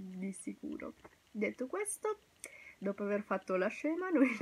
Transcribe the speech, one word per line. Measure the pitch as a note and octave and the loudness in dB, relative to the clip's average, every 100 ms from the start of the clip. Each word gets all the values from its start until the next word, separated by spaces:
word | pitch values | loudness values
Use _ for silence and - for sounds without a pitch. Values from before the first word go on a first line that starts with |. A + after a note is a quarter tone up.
| F#3+ | -4
di | F#3 G3 | -4 -4
sicuro. | F#3+ - G3 - - - - - - _ | -4 -8 -8 -8 -6 -8 -12 -20 -20 _
Detto | G#3+ G#3 G#3+ C4 | -2 -2 -2 -4
questo, | F4+ G#4 - G#4+ G#4 - _ - - - - | -2 -2 -2 -2 -4 -8 _ -18 -16 -20 -4
dopo | F#3+ G3 | -4 -2
aver | G3+ G#3 | 0 0
fatto | G#3 A3 - F#3 | 2 -2 2 2
la | F#3+ | 2
scema, | A3 D4 E4 F#4 | 2 0 0 4
<laughs> | |
noi | D#4 B3+ G#3+ | 6 6 4